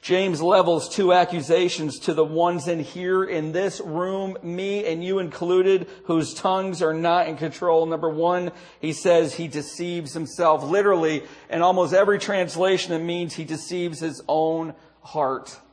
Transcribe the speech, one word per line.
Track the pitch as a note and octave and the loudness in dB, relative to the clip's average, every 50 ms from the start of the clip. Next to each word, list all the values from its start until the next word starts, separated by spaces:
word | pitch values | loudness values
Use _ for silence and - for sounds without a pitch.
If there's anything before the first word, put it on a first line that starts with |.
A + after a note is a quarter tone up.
James | _ - F3 F#3 F#3+ G3 F3 C#3+ D#3+ | _ 0 0 2 2 0 0 0 2
levels | F3 G3 G#3 F3 E3+ E3+ D#3 - - | 4 6 6 6 6 4 2 0 -4
two | - - G3 F3+ F3+ | -2 0 4 6 6
accusations | F3+ F3 F3 - E3+ C#3 B2+ E3 E3+ F3+ F3+ F3+ F#3 D#3 D3+ C3 - | 6 6 4 0 -6 0 2 2 2 4 2 -2 -2 -6 -6 -6 -4
to | - - E3 | -4 -2 2
the | D3 D#3 | 2 0
ones | D3+ D#3 D#3+ E3+ F3 F3 F3 C#3 | 0 2 0 0 0 0 -2 -2
in | E3+ F3 E3 | -4 -4 -4
here | D3 C3+ - F3 F3+ F#3 F#3+ F#3+ F#3+ | -4 -8 -8 -8 -4 0 0 0 0
in | - - E3 D#3 D#3 D#3+ | 0 -4 -4 -4 -4 -2
this | F3 F#3+ G3 F3+ - | -2 -2 -2 -4 -6
room, | - F3+ D#3 E3+ F3+ F#3 F#3+ F#3+ G3 F#3+ F#3+ E3+ - | -10 -6 -4 -4 -4 -4 -4 -4 -6 -6 -8 -8 -10
me | E3+ E3+ F3+ F#3+ G3 G3+ G#3 G#3 | -8 -8 -6 -4 -4 -4 -4 -2
and | - D#3+ E3 E3+ | -4 -4 -4 -4
you | F3+ F#3+ G3 | -2 -2 -2
included, | F#3 E3 - - F3 F3 F3+ F#3 F#3 F#3+ F#3+ F#3 F3 - - - - | -2 -4 -6 -6 -2 0 2 4 4 4 4 2 0 -4 -12 -20 -6
whose | - E3+ E3 D#3 C#3 - | -2 0 0 0 -2 -6
tongues | - - G3 F#3+ F#3+ F#3+ F#3+ F#3 E3 F3+ | -4 -2 0 0 0 -2 -4 -4 -2 0
are | D#3+ D#3+ | 0 0
not | D#3+ E3 E3+ E3+ F3+ E3+ - | 0 0 2 2 2 2 0
in | D#3+ | -2
control. | D3 D#3 D#3+ - - - F3+ E3 D#3+ E3 | -6 -6 -8 -6 -4 0 2 4 4 4
Number | D#3+ E3 D#3+ D#3+ E3 | 2 -2 -2 -2 -2
one, | D#3 D3+ E3 F3 F3+ F3+ F3+ F3 - - - - - _ | -2 0 0 2 2 0 -2 -4 -8 -12 -20 -20 -18 _
he | - D#3 D3+ | -6 -6 -6
says | - - F#3+ F3 E3+ E3+ D3+ - | -2 2 4 6 6 4 2 -2
he | - E3+ | -6 -8
deceives | D#3+ B2 D3+ D3 - - - F3 F3 F3 E3+ E3 C3+ - | -6 -6 -8 -8 -8 -10 -8 -6 -6 -6 -6 -8 -8 -8
himself. | D#3+ D#3+ C#3 - - F3 D#3+ D#3 D3+ C#3 | -8 -8 -8 -4 0 4 4 4 2 2
Literally, | C#3 E3 G3+ G3+ G3+ G3 E3+ D#3+ D#3 D#3 D3 - - - - - - | 0 2 4 4 4 4 4 4 2 0 0 -4 -8 -20 -20 -12 -6
in | - E3 E3+ | -2 2 4
almost | F3+ F#3 F#3 F3+ - E3+ | 4 4 4 2 4 4
every | F#3 G3 G3 G3+ F#3+ | 4 6 6 4 0
translation, | - - G3+ F#3+ F3+ F3 - E3 F3+ F#3+ F#3+ F3+ F#3 - F3 | 0 -2 -2 -2 -2 -2 -2 0 2 2 2 2 0 -2 -4
it | D#3+ | -4
means | E3 E3+ E3+ F3 F3 E3 - | -2 -4 -4 -4 -4 -6 -6
he | - E3+ | -10 -8
deceives | D3 D#3+ D3 - - F3+ F3+ F3 F3 D#3+ C#3+ | -8 -8 -8 -8 -8 -6 -4 -4 -4 -4 -4
his | D#3+ E3 C#3+ - - | -6 -6 -6 -8 -6
own | - D#3 D#3 D#3+ D#3+ D#3+ E3 D#3+ D#3+ D3+ - _ - _ _ _ | -2 0 0 0 0 0 -2 -4 -6 -10 -14 _ -20 _ _ _
heart. | - - D#3 D3 C3 C3 B2 - - - - _ _ | -10 -4 -2 0 0 -2 -4 -6 -12 -20 -20 _ _